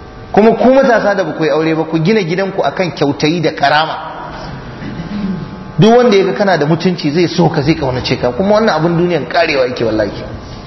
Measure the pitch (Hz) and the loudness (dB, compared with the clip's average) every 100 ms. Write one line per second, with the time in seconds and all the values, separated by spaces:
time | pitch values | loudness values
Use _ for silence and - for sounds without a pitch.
0 | - - - 196 226 226 240 269 262 220 | -18 -18 -2 4 4 4 4 6 4 2
1 | 196 196 165 147 156 147 160 156 160 165 | 2 0 -2 -2 0 2 0 0 -2 0
2 | 160 220 165 185 196 190 143 - 180 - | 2 2 0 -2 -2 -2 -2 -2 -4 0
3 | 143 139 151 175 151 - 139 151 156 135 | -2 0 0 0 -2 0 2 2 0 -4
4 | - - - - - - - - - - | -10 -12 -14 -12 -12 -12 -14 -12 -12 -10
5 | - 202 196 175 143 - - - 208 233 | -8 -6 -4 -6 -8 -12 -8 4 6 6
6 | 240 196 185 175 196 170 147 160 190 180 | 6 4 2 0 0 2 2 0 0 -2
7 | 151 156 165 - 160 156 135 160 135 127 | -2 0 0 2 2 2 0 0 -2 -4
8 | 117 131 123 123 196 208 220 156 165 170 | -4 -2 -2 0 2 2 2 2 0 2
9 | 175 165 131 170 165 139 127 120 113 110 | 0 0 -2 0 0 2 0 0 -2 0
10 | 104 - - - - - | -2 -4 -12 -12 -14 -16